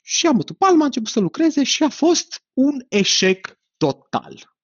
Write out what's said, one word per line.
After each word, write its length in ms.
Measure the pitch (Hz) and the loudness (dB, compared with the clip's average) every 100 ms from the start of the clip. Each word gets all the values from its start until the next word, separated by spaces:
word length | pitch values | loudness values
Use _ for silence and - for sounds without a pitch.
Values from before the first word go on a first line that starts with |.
și 240 | - - 339 | -8 -2 2
am 100 | 247 | 2
bătut 200 | 143 170 | -2 -2
palma, 260 | 381 339 | 2 4
a 20 | |
început 240 | 294 247 220 | 2 -2 -4
să 120 | - | -2
lucreze 420 | 175 - 320 294 | -2 0 0 0
și 200 | 269 - | -2 0
a 60 | 277 | -2
fost 540 | - 320 330 - - _ | 0 0 0 -2 -16 _
un 320 | - 277 285 - | 0 0 0 -4
eșec 720 | 202 196 - 190 190 - - _ _ | -2 0 2 0 0 -6 -20 _ _
total. 800 | 151 135 _ - - 65 - _ | -4 -4 _ -8 -8 -18 -20 _